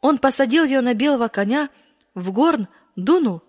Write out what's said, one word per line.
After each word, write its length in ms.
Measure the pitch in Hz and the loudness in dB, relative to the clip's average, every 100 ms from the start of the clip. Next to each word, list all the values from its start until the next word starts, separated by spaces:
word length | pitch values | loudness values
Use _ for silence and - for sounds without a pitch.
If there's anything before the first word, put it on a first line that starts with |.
Он 160 | 269 285 | 2 2
посадил 480 | 269 - 269 294 311 | 0 2 2 2 2
её 160 | 269 | 0
на 120 | 240 | 0
белого 340 | 226 277 277 226 | 0 0 0 -2
коня, 420 | - 202 269 294 _ _ _ _ - | -4 -2 -2 -4 _ _ _ _ -10
в 160 | 180 | -6
горн 360 | 190 320 302 196 _ _ - | 0 0 0 -4 _ _ -8
дунул 460 | 185 359 269 170 | 0 2 2 -4